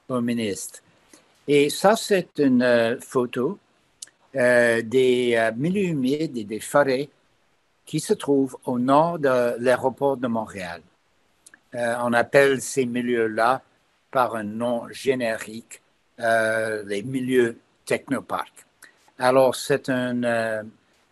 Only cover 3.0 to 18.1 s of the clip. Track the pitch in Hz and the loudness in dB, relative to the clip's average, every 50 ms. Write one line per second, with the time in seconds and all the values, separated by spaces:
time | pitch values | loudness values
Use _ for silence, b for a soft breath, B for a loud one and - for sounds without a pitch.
3 | - - - 135 123 120 - 127 120 160 202 - _ _ _ _ _ _ _ - | -6 -4 -2 -2 -2 -2 -2 -4 -4 -4 -6 -8 _ _ _ _ _ _ _ -20
4 | - - _ _ _ _ - 135 123 123 123 120 120 117 117 117 113 110 120 131 | -20 -20 _ _ _ _ -4 0 2 4 4 4 4 4 2 0 0 0 2 2
5 | 131 127 123 123 123 120 117 113 113 113 110 117 143 175 185 208 190 175 165 139 | 4 4 4 2 2 2 2 2 2 0 0 -2 -2 -2 0 0 -2 -2 -2 -2
6 | 127 127 143 151 160 151 131 117 104 98 110 107 - - - 143 143 135 127 131 | -2 -2 -2 -2 -4 -6 -6 -8 -8 -8 -10 -10 -6 -2 2 2 2 2 0 -4
7 | 147 - _ _ _ _ _ _ _ _ _ _ _ _ _ _ _ - - 156 | -4 -8 _ _ _ _ _ _ _ _ _ _ _ _ _ _ _ -8 -8 -6
8 | - - 214 - - 139 143 139 135 131 - - - 139 127 120 123 131 139 147 | -2 -2 -2 -2 0 0 2 2 0 0 -4 -10 -8 -6 -4 -2 0 2 4 4
9 | 160 170 170 165 143 135 127 123 123 120 120 117 120 127 123 120 113 131 117 - | 4 2 0 -2 0 0 2 2 0 0 -2 -2 0 2 2 2 2 -2 -2 -2
10 | 143 139 135 123 127 120 117 113 110 110 104 98 90 85 85 82 - _ _ _ | -2 -2 -2 -2 -4 -4 -4 -4 -6 -8 -10 -12 -12 -12 -12 -14 -18 _ _ _
11 | _ _ _ _ _ _ _ _ _ - _ _ _ _ - 123 120 117 117 123 | _ _ _ _ _ _ _ _ _ -20 _ _ _ _ -8 -6 -4 -4 -2 -2
12 | 120 120 117 117 117 - - 143 139 139 135 123 - - - 139 131 120 120 123 | -2 0 2 2 2 4 6 6 6 6 4 0 -2 -6 -2 -2 -2 -2 -2 -4
13 | 120 123 120 117 113 110 107 110 113 120 131 131 - _ _ _ _ _ _ _ | -2 -2 0 0 0 0 0 0 0 0 0 -2 -4 _ _ _ _ _ _ _
14 | _ _ - 135 123 110 113 113 107 104 107 113 120 120 120 117 117 - 107 - | _ _ -2 0 0 0 -2 -6 -8 -8 -6 -6 -4 -4 -4 -4 -6 -10 -14 -8
15 | - 131 131 127 123 113 113 107 - 107 110 113 - - - - _ _ _ _ | -2 -2 -2 0 -2 -4 -4 -6 -8 -12 -14 -16 -18 -18 -20 -20 _ _ _ _
16 | _ _ _ - 117 113 113 113 110 110 110 113 110 113 110 107 104 98 101 101 | _ _ _ -6 -2 0 2 2 2 0 0 -2 -2 -4 -4 -6 -6 -6 -6 -6
17 | 104 127 135 131 127 127 131 127 120 117 117 - _ _ _ _ - - 135 113 | -4 -4 -6 -4 -2 2 4 4 4 4 2 -6 _ _ _ _ -6 -4 -4 -4
18 | - - | -2 -4